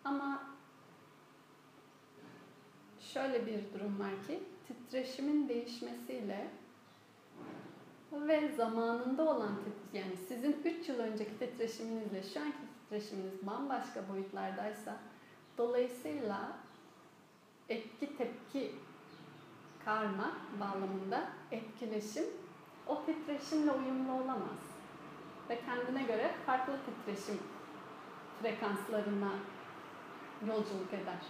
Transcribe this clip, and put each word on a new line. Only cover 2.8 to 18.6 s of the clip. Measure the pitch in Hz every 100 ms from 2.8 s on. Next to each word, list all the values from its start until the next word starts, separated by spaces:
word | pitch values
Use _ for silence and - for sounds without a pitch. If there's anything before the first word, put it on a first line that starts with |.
| - -
şöyle | - 269 269 247 214
bir | 208 196
durum | 190 208 196
var | 196 196 -
ki | 339 - - -
titreşimin | 240 - 262 254 - 277 302 262
değişmesiyle | 233 233 - 240 240 - 254 208 196 247 - - - - - - - - - - - - - - - -
ve | 294 294 302 302
zamanında | 226 226 226 233 233 254 262 320
olan | 262 214 202
tit-, | 208 - - 196
yani | 190 185 -
sizin | 247 277 294 339
üç | 330 -
yıl | 247
önceki | 220 214 208 -
titreşiminizle | 240 - 226 - 226 226 208 190
şu | 190 294
anki | 302 285 - -
titreşiminiz | - 214 208 196 190 190 196
bambaşka | 233 277 247 - - 196
boyutlardaysa | 190 190 196 190 190 208 214 208 214 - - - - - -
dolayısıyla | 240 247 247 - 311 294 220 196 202 - - - - - - - - - - - -
etki | 220 - - 285 -
tepki | 233 - - 277